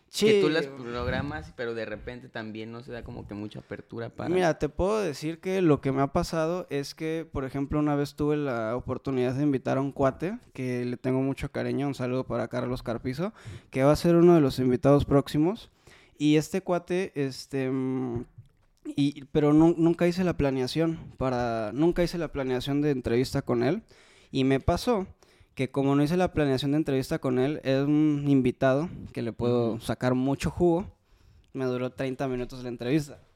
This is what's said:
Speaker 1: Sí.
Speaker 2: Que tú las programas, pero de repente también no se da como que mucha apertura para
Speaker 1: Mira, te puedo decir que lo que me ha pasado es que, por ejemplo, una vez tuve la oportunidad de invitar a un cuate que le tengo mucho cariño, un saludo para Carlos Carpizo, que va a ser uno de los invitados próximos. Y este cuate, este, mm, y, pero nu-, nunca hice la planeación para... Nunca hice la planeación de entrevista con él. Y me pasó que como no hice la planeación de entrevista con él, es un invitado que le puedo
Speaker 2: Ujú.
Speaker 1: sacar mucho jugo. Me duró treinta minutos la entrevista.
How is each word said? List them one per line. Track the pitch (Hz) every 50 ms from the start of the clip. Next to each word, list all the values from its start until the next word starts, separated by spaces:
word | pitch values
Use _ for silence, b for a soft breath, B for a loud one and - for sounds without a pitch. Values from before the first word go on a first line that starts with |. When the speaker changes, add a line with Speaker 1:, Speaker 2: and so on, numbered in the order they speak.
| _ _
Speaker 1:
Sí. | - - 202 214
Speaker 2:
Que | 220 202
tú | 196 -
las | 156 160 151 135
programas, | 135 139 127 117 120 123 120 123 127 131 135 143 151 156 156 - - -
pero | 127 117 117
de | 113 110
repente | 107 107 104 101 123 123 123 123 127
también | _ 123 113 110 104 110 110 113
no | 113 117
se | 123 123 120
da | 117 113
como | 120 120 120 113 -
que | 104
mucha | 101 104 107 - 131
apertura | 127 _ 104 - - _ - 113 117 117
para | - - 117 120
Speaker 1:
Mira, | 170 185 180 170 151 -
te | - 147
puedo | - - 170 185 214 220
decir | 208 175 143 131 147 151 165 160
que | - 185 185 190
lo | 185 165 143 131
que | - 139
me | 135 135
ha | 139 143 -
pasado | 175 170 - - 165 160 160 170 185 180 -
es | 135 143 143 - -
que, | - 160 160 160 165 160 160
por | _ 147 135
ejemplo, | 131 - 139 139 135 151 151
una | 147 151 147
vez | 143 147 143 -
tuve | - 151 147 151 147
la | 147 143 127 117 113 110 117 127
oportunidad | 123 - 131 123 - - 135 127 123 123 127
de | 127 147
invitar | 147 139 127 - 127 127 131
a |
un | 135 139
cuate | 131 - 139 135 127 - - 170 220 247 - _ _
que | - 131 127 123 123 123
le | 123 123
tengo | 113 _ 127 127 131
mucho | 135 139 135 - - 139
cariño, | - 117 120 123 120 127 139 143
un | 135
saludo | - 131 123 127 131 127
para | - 120 120 117 113
Carlos | - 123 123 123 127 127 -
Carpizo, | - 113 113 - 131 127 135 170 208 B B B B B B B B
que | - 131 131
va | 139
a | 151 147
ser | - 170 170
uno | 170 170 175 175
de | 165
los | 147 131 117 -
invitados | 127 127 123 120 - 135 143 143 135
próximos. | - 139 143 135 - - 147 151 170 208 233 - - b b b b b b b b b _
Y | 147 151 151 156
este | 151 - - 190
cuate, | 185 - 180 170 170 - 180 180 196 185 _
este, | 143 143 135 131 - - - - 135 131 131
mm, | 131 131 131 131 131 131 131 127 117 120 123 - _ - - - _ _ _ _ _ _ _
y, | - 294 - 143 143 147 - -
pero | - _ 165 147 147
nu-, | 147 156 160 165 170 160
nunca | 165 165 170 170 175 175
hice | 175 180 185
la | 175 160 -
planeación | 147 139 131 135 127 127 - 156 165 165 165 165 160 - - -
para... | 127 131 127 120 123 120 117 113 110 104 107
Nunca | 127 156 170 170 -
hice | 175 170 - 175
la | 165 139
planeación | - 143 135 131 127 123 117 135 139 143
de | 147 151
entrevista | 147 131 120 - 117 120 131 120 - 139
con | 135 - 139 117
él. | 120 127 165 226 - b b b b b b b b b
Y | - 139 131
me | 131 139 135
pasó | 131 - 175 170 - 254 247 208 185 - - _ b b b b b b b
que | - 135 123
como | - 139 135 135 139
no | 139 147
hice | 147 170 180
la | 185 170 180
planeación | - 151 143 135 127 147 143 139
de | 151
entrevista | 160 - 139 131 135 - 160 160
con | - 139 127 123
él, | 127 139 156 143 -
es | 127 135 135 139
un | 143 151 151 156 156 147 143 143 143
invitado | 143 135 127 123 117 - - 135 131 139 156 180 - - - -
que | - 127 120
le | 117 107
puedo | _ 117 120 120 120 120 117 107
Speaker 2:
Ujú. | 117
Speaker 1:
sacar | - - 120 - - 127 127
mucho | 127 127 139 - 135 - 170
jugo. | - - 175 175 165 165 196 - - _ _ _ _ _ _ - _ - _ _ _
Me | 131 131
duró | 127 127 123 127 127
treinta | - - 135 135 131 127 147 135
minutos | 127 123 123 117 139 127
la | 123 127
entrevista. | 117 117 117 120 139 160 143 147 123 - - _ _